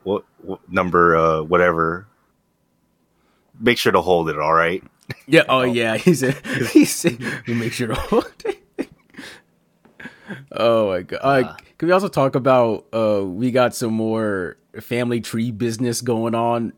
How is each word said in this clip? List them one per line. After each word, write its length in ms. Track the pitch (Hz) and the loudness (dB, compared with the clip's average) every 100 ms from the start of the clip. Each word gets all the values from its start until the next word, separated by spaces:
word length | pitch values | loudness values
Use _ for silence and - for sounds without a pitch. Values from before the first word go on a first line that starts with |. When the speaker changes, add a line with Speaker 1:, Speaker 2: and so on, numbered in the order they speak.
Speaker 1:
what, 220 | 92 101 - _ | -6 -6 -6 _
what 180 | 98 95 - | -14 -14 -6
number, 460 | 92 90 87 85 82 | -2 0 4 4 4
uh, 260 | 82 78 | 4 0
whatever. 640 | 78 87 90 82 82 87 104 _ _ _ _ _ _ _ _ _ _ _ _ _ _ _ | 0 2 4 2 -2 -4 -12 _ _ _ _ _ _ _ _ _ _ _ _ _ _ _
Make 180 | 113 120 | 0 2
sure 140 | 120 | 4
to 80 | 95 | 2
hold 280 | 85 87 80 | 4 2 2
it, 80 | 76 | -2
all 140 | 76 | 2
right? 300 | 82 82 95 - _ - - - | 2 2 -2 -8 _ -18 -18 2
Speaker 2:
Yeah. 180 | 160 - | 2 4
Oh, 120 | 131 | 0
Speaker 1:
Oh. 20 | |
Speaker 2:
yeah. 340 | 127 120 113 110 | 0 -2 -2 0
<laughs> 80 | |
He 80 | 185 | 2
said, 200 | 147 127 139 233 247 113 | 2 0 -4 -6 -4 2
he 120 | 311 | 4
said, 340 | - - 170 117 120 - - | 4 0 -4 -4 -8 -8 -6
"We 80 | |
make 180 | 117 113 | -4 -4
sure 140 | - 117 | -6 -6
to 80 | |
hold 360 | 127 - 226 - - | -4 0 -2 -2 -8
it." 140 | 440 - _ - | -10 -10 _ -12
<laughs> 140 | - - _ - - - _ _ _ _ _ _ - - - 156 139 | -12 -14 _ -20 -20 -20 _ _ _ _ _ _ -20 -20 -18 -18 -12
Oh 360 | - 113 113 104 | -2 2 2 2
my 120 | 90 | -2
God. 180 | 92 - | -6 -4
Uh, 40 | 135 139 123 | 0 2 0
Speaker 3:
Uh. 80 | - - _ | -6 -20 _
Speaker 2:
can 80 | 165 | 0
we 40 | |
also 160 | 185 196 | 2 0
talk 260 | - 135 | 0 0
about, 520 | 135 127 127 117 101 - | 0 2 4 2 -2 -4
uh, 300 | 113 110 104 | -2 0 0
we 260 | 98 90 123 | -2 -4 0
got 240 | 123 120 | 2 0
some 200 | - 120 | 0 -4
more 640 | 110 110 110 107 95 87 - _ 107 | -2 -2 -2 -2 -4 -6 -10 _ -18
family 400 | - 120 120 120 | -6 -4 -2 -2
tree 300 | 107 113 120 | -4 -4 -4
business 500 | 104 117 110 123 117 | -4 -4 -2 -4 -2
going 320 | 120 113 113 | -2 -2 0
on 380 | 113 117 117 110 | 0 0 -2 -4